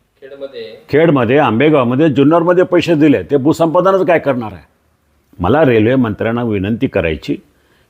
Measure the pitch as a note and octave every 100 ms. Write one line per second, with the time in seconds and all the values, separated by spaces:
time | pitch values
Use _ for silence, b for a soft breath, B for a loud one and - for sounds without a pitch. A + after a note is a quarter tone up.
0 | _ _ C3+ C#3 C#3 B2 A2 - - C#3
1 | E3 C#3 A2+ C#3 C#3 A2 D3 D3+ A#2+ B2+
2 | D#3+ C3 C#3 E3 E3+ F3+ F3+ F3+ D3 E3
3 | D3+ A#2 E2+ C#3+ C3 D#3 D#3+ F3 F3 F#3+
4 | F3 E3 C#3+ B2+ A2 F2+ - _ _ _
5 | _ _ _ - F2 C#3 D3+ A2+ G#2+ C3+
6 | A#2 G2+ A2 A#2 A#2+ G#2 F#2+ A2+ - G2
7 | E2 D#2 - C#3+ _ _ _ _